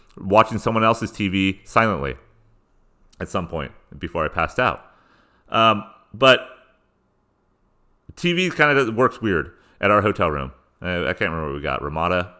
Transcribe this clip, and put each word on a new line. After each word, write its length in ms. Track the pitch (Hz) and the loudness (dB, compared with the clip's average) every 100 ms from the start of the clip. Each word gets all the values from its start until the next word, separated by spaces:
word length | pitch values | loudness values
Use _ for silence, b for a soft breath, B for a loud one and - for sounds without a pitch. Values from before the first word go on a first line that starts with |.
| B - | B -14
watching 420 | 95 104 110 110 | 2 4 4 0
someone 260 | 117 110 | -2 2
else's 280 | 110 113 107 | 2 0 -4
T 160 | - 101 | -4 -2
V 320 | 95 95 92 | 0 0 -2
silently 520 | - - 113 85 69 62 _ _ _ _ _ _ _ _ _ _ | -2 0 2 -2 -6 -10 _ _ _ _ _ _ _ _ _ _
at 80 | 90 | -8
some 180 | 98 85 | -6 -6
point 260 | 82 65 - _ 71 | -8 -10 -14 _ -14
before 260 | 82 85 | -8 -4
I 40 | 78 | -4
passed 300 | - 80 - | -2 -4 0
out. 260 | 127 - - b b b b b b | -2 -2 -12 b b b b b b
Um, 360 | 113 113 104 101 - _ | 2 4 2 -4 -20 _
but 340 | 104 135 123 - - _ _ _ _ _ _ _ _ _ _ _ _ _ _ - - | 2 6 6 0 -20 _ _ _ _ _ _ _ _ _ _ _ _ _ _ -20 -4
T 160 | 175 | -2
V 180 | 175 185 | 0 -2
kinda 240 | - 147 | 2 2
does, 160 | 139 120 | 4 0
works 300 | 113 127 - | 2 0 0
weird 320 | 113 85 71 b b b | -2 -2 -4 b b b
at 100 | 101 | 2
our 120 | 104 | 4
hotel 280 | 104 98 87 | 2 0 -2
room. 220 | 71 67 - _ _ | -2 -8 -14 _ _
I, 260 | 85 87 73 | -6 -4 -4
I 40 | |
can't 160 | 92 101 | -2 -4
remember 160 | 80 78 | -4 -6
what 80 | |
we 80 | 71 | -6
got. 180 | 71 65 | -6 -6
Ramada. 520 | 73 78 85 90 90 | -6 -4 -2 -2 -4